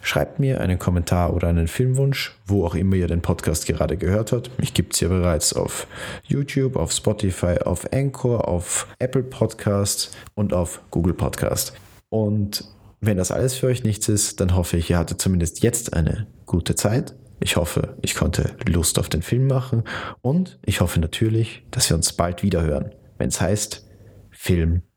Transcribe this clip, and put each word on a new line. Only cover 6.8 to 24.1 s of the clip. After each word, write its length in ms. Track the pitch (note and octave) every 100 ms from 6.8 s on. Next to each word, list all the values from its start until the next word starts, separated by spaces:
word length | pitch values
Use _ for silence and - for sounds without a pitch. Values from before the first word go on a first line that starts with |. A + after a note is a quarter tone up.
| E2
Spotify, 720 | - - G#2+ G2 F2+ F2+ F2
auf 220 | - F2+ -
Anchor, 560 | C3 C#3 - B2 A#2+ -
auf 400 | F2 F2+ - - -
Apple 240 | B2+ C3+
Podcasts 880 | B2+ - A2 - - G2+ G2+ - - - -
und 180 | - G2+
auf 280 | F2+ E2+ - -
Google 240 | - E2+
Podcast. 600 | D#2+ C#2 - G#1+ - - - - - _
Und 560 | A2 G#2+ G#2 G2+ - - - - -
wenn 160 | G#2 F#2+
das 140 | F#2
alles 240 | - B2+
für 140 | B2+ C3
euch 160 | A#2+
nichts 240 | A2+ G2+ -
ist, 320 | G#2 - -
dann 160 | F#2+ F2+
hoffe 200 | F2 F2
ich, 140 | E2
ihr 80 | F2
hattet 220 | E2 F#2
zumindest 420 | - F#2 E2 -
jetzt 300 | A2+ - -
eine 340 | - D#2 - G#2 - -
gute 280 | F2 -
Zeit. 400 | - - A2+ - - - -
Ich 160 | G2 -
hoffe, 400 | E2+ - D#2 -
ich 120 | -
konnte 420 | - E2 E2+ - - -
Lust 320 | E2+ E2 -
auf 80 | -
den 140 | E2
Film 260 | - A#2+ C3+
machen 340 | C3 B2+ A#2 A2+ - - -
und 400 | B2 D#3+ F#3 -
ich 160 | - -
hoffe 200 | F2+ -
natürlich, 640 | D#2+ - A2+ A2+ A2+ - -
dass 180 | - -
wir 60 | D#2+
uns 160 | -
bald 320 | - F2 F2+
wieder 180 | G2 F2+
hören, 300 | D#2+ C2+ - - - -
wenn's 220 | - -
heißt 440 | F2 G#2 - - - - -